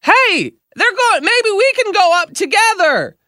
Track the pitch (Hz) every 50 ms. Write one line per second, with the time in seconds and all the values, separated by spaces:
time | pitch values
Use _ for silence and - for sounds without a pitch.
0 | - - 453 494 523 494 370 294 165 120 _ _ _ _ _ - 392 - 392 440
1 | 494 466 415 311 269 349 453 494 453 453 403 392 494 539 523 - 480 427 349 415
2 | 370 339 339 349 339 - - - - 285 349 415 453 453 440 381 349 311 277 196
3 | 143 - _ _ _